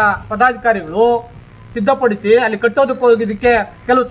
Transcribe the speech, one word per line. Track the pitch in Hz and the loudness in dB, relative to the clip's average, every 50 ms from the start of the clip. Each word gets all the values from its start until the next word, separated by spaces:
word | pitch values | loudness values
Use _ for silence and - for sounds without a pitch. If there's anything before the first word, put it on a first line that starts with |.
| 214 208 190 180 - - | 2 2 0 -2 -6 -10
ಪದಾಧಿಕಾರಿಗಳು | 214 202 247 254 247 214 - 240 220 196 160 156 165 208 226 240 240 233 - - - - - - - - - - - | -2 0 0 0 0 0 -2 -2 -2 -2 -4 -6 -2 0 0 2 0 -2 -4 -10 -18 -20 -20 -20 -20 -20 -20 -12 -8
ಸಿದ್ಧಪಡಿಸಿ | 233 202 277 269 269 254 233 202 202 - 208 226 240 247 | -4 0 0 0 2 0 -2 -2 -2 2 2 2 4 4
ಅಲ್ಲಿ | 220 220 202 - | 0 -2 -2 -2
ಕಟ್ಟೋದಕ್ಕೆ | 226 202 - 277 247 254 - 247 | -2 0 2 0 0 0 0 2
ಹೋಗಿದ್ದಕ್ಕೆ | 240 233 220 233 202 214 202 247 240 240 220 196 - - - - | 2 2 2 0 -4 -6 -2 0 2 2 2 0 -4 -10 -14 -4
ಕೆಲವು | - 254 262 240 - | 0 0 0 0 0